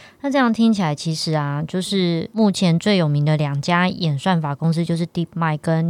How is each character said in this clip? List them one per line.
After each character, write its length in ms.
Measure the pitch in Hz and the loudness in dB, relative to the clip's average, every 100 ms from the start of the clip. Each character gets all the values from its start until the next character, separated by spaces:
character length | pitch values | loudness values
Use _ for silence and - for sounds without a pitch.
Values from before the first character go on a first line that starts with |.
| - _ | -20 _
那 100 | 277 | -2
这 80 | 269 | 2
样 140 | 240 | 2
听 220 | 220 226 | 4 2
起 80 | 202 | 4
来， 120 | 160 | 0
其 220 | 147 165 156 | -2 -4 -4
实 160 | 165 | -2
啊， 320 | 156 143 143 156 | -2 -2 -4 -4
就 160 | 185 | -6
是 480 | 175 196 175 165 - | -2 -2 0 -2 -4
目 180 | 214 208 | 0 0
前 260 | - 180 165 | 2 2 2
最 200 | 208 190 | 2 2
有 100 | 151 | 2
名 160 | 147 | 2
的 140 | 147 151 | 2 2
两 240 | 143 143 | 0 -2
家 260 | 175 175 180 | 0 2 0
演 320 | - 165 135 | 0 -2 -2
算 220 | 190 170 | 0 0
法 120 | 147 | -2
公 200 | 139 165 | -2 0
司 100 | 165 | 0
就 140 | 165 165 | -2 -2
是 100 | 170 | -2
DeepMind 520 | 175 165 165 165 151 | -4 -6 -2 -2 -2
跟 260 | 165 160 | 0 0